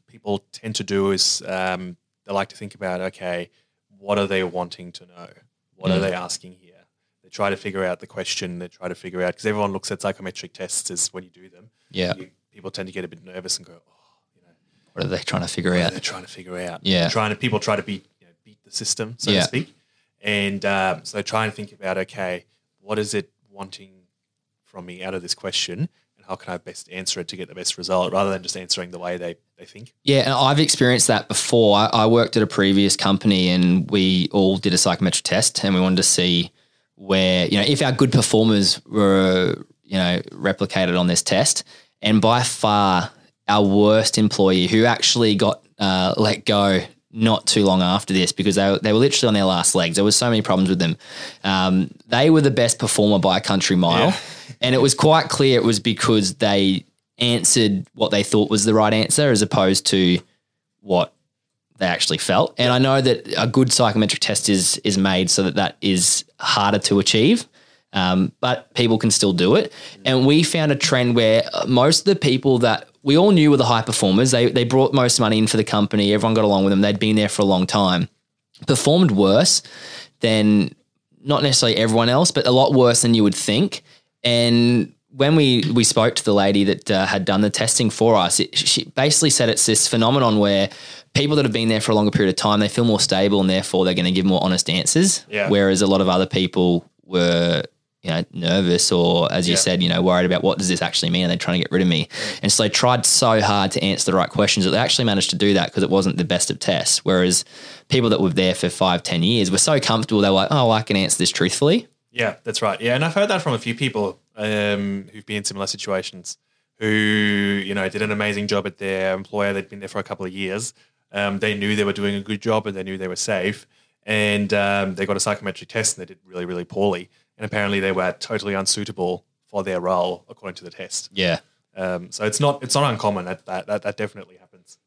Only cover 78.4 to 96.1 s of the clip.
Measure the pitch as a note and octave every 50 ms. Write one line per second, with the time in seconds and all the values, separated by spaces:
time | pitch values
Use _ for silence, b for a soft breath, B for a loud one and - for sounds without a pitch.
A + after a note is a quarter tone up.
78.4 | _ _ _ - - - C#3+ - - D3 D3+ F3 F#3 D#3 G#2 F#2+ G2+ F#2+ G2 A#2
79.4 | F3 - - - - B B B B B B B B B B _ - A2+ A2 G#2+
80.4 | G#2 G#2+ G#2 G#2 F2+ B1+ - _ _ _ _ _ _ _ _ _ - C3+ D3 -
81.4 | C#3+ C#3+ C3 - - A#2 A2 - A2 A2+ A2 A#2 A#2 A#2 B2 C#3 F3 E3+ - C#3+
82.4 | - B2 B2 B2+ C3+ - C#3+ C3 B2+ A#2+ A#2 A#2 - A#2+ A#2 A2+ G#2+ G2+ F#2 -
83.4 | - - G#2 F#2+ F#2+ G2 - - _ b b b b b b _ - A#2+ A#2+ A#2+
84.4 | A#2 A#2 A#2 A#2 A#2 A#2+ A#2+ A#2+ F#2 - - _ _ _ - C3 C3+ D3 D#3+ D#3+
85.4 | D3 C3+ B2+ A#2+ - - A2 A#2+ A2+ - - A#2 A2 B2 - - - - G2+ G2+
86.4 | F#2+ G2 G2+ G2+ G2+ G2 G2 - - - G#2 F#2+ F#2+ F#2+ - G2 F#2 - G2 F#2+
87.4 | G#2+ G#2 - - A2 A2+ - - B2+ G#2+ - - A2 A#2 A2+ G2+ F2 E2+ - -
88.4 | - - - - - - - - - - - - C3 D3+ D3+ - D#3+ D3+ - -
89.4 | B2+ A#2 - - - - A2 - - - - A#2 A2+ A2+ C3 C#3+ B2+ A#2 G#2+ G#2+
90.4 | G#2 G2+ G2+ G2 G2 G2 B B B B B B B B - C3+ C#3+ C#3+ D3+ D3
91.4 | C#3 B2 G#2+ A#2 A2+ A2+ A2+ G#2+ G#2+ - A2 G#2+ G#2 G#2 - - G#2 F#2+ F2+ -
92.4 | - G#2+ G#2 G#2 G#2 G#2 - - A#2+ A#2 G#2+ G2+ - - F#2+ F#2+ F#2+ G2+ G2+ G2
93.4 | F#2+ F#2 F#2 F#2+ F#2 - - F#2 F#2 F2+ F#2 F#2 F2+ F2+ F#2 F#2+ F#2 G2 F#2 F2
94.4 | - F#2+ F#2 F2+ - - F2 F#2 - - - D#3 F#3 G3 F3+ - - - G#2 G#2+
95.4 | G2+ F#2+ G2+ G2+ G2 G2 F#2+ F#2 G2+ G2 G2 F#2+ F#2+ F#2